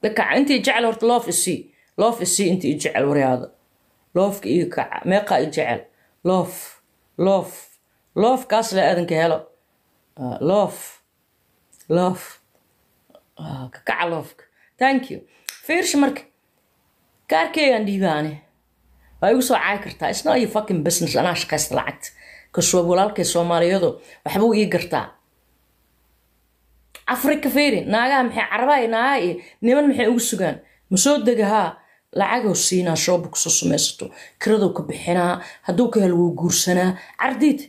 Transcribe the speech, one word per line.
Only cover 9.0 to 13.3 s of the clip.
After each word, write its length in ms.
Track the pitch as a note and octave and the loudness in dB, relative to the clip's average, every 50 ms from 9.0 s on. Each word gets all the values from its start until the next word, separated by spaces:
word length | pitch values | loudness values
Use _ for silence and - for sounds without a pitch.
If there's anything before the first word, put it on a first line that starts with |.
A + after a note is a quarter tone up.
| F3 | 0
ka 80 | E3+ E3+ | -2 0
helo. 240 | D#3+ E3 E3+ D#3 - - - _ _ _ _ _ _ _ _ _ _ _ _ _ | 0 2 2 0 -2 -4 -12 _ _ _ _ _ _ _ _ _ _ _ _ _
Ah, 220 | - C3 B2 A#2+ - | -12 -10 -10 -6 -4
love. 380 | - D#3 F#3+ G#3 G3 - - - - - - _ _ _ _ _ _ _ _ _ _ _ _ _ _ _ _ _ - _ | 0 0 2 2 0 0 -4 -10 -18 -20 -20 _ _ _ _ _ _ _ _ _ _ _ _ _ _ _ _ _ -6 _
Love. 360 | D#3 E3+ F3+ F3+ F3+ - - - - _ _ _ _ _ _ _ _ _ _ _ _ _ _ _ _ - _ _ | 0 0 2 0 -2 -4 -10 -18 -20 _ _ _ _ _ _ _ _ _ _ _ _ _ _ _ _ -20 _ _